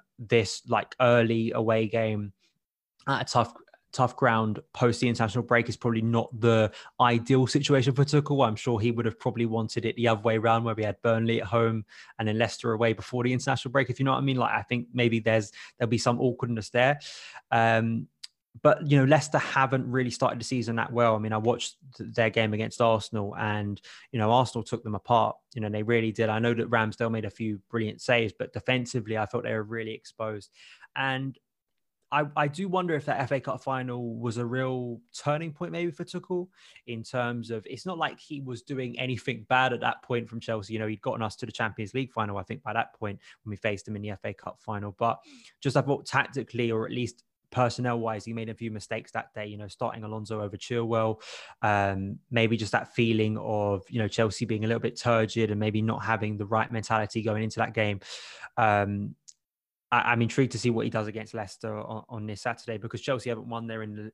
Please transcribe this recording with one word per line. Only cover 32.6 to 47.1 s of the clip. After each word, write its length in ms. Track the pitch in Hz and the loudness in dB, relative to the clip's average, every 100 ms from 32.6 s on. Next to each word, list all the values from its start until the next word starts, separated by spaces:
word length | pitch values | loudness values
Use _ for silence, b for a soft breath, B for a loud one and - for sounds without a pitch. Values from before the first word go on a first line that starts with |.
| 196 | -2
wonder 260 | 185 180 151 | 0 0 -2
if 80 | |
that 160 | 147 131 | -2 -2
F 100 | 135 | 0
A 60 | 139 | -2
Cup 240 | 135 127 | -2 -6
final 540 | - 131 127 123 120 113 | -4 -4 -4 -6 -6 -4
was 220 | 120 113 | -4 -2
a 80 | 120 | -4
real 540 | 127 131 127 123 117 _ - | -2 -2 -4 -6 -10 _ -6
turning 360 | 147 151 165 | -2 -2 -4
point 180 | 147 175 | -8 -8
maybe 220 | 165 175 | -4 -4
for 120 | 160 | -6
Tuchel 440 | 170 180 185 180 180 B B B - | -10 -10 -6 -6 -6 B B B -12
in 160 | 113 | -10
terms 460 | 113 127 120 120 113 | -6 -4 -2 -4 -6
of, 140 | 113 - | -8 -8
it's 180 | - 185 | -10 -8
not 120 | 170 | -4
like 200 | 151 - | -4 -6
he 220 | - 147 | -12 -10
was 220 | 135 120 | -8 -10
doing 360 | - 135 127 120 | -8 -6 -6 -4
anything 480 | 127 120 - 117 104 | -4 -4 -4 -6 2
bad 240 | 127 131 | 4 4
at 100 | 117 | 2
that 200 | 120 - | -2 -4
point 260 | - 123 113 | -4 -4 -4
from 120 | 117 | -8
Chelsea. 320 | - 110 98 | -6 -6 -4
You 80 | 110 | -6
know, 80 | 107 | -4
he'd 140 | 110 | -6
gotten 200 | 131 110 | -6 -4
us 140 | 107 - | -4 -6
to 100 | 110 | -8
the 60 | |
Champions 420 | - 113 92 104 | -4 -4 -4 -6
League 160 | 131 131 | -6 -6
final, 280 | - 104 101 | -4 -4 -4
I 40 | |
think, 200 | 101 113 | -8 -10
by 80 | 107 | -6
that 220 | 107 - - | -4 -4 -6
point 220 | 104 98 B B | -8 -8 B B
when 60 | 110 | -12
we 60 | 101 | -6
faced 300 | 113 101 - | -4 -4 -8
him 80 | |
in 80 | 104 | -10
the 80 | 104 | -8
F 140 | 98 | -10
A 80 | 104 | -10
Cup 260 | 98 - - | -10 -12 -12
final. 380 | - 104 104 101 | -8 -8 -8 -2
But 220 | 117 - B B B B | -2 -2 B B B B
just 160 | 143 143 | 0 0
I 60 | |
thought 240 | 131 135 - | 2 -2 0
tactically, 640 | 131 127 131 110 117 117 | -2 0 -4 -8 -4 -2
or 140 | 110 113 | -2 -4
at 60 | |
least 300 | 123 117 | -4 -6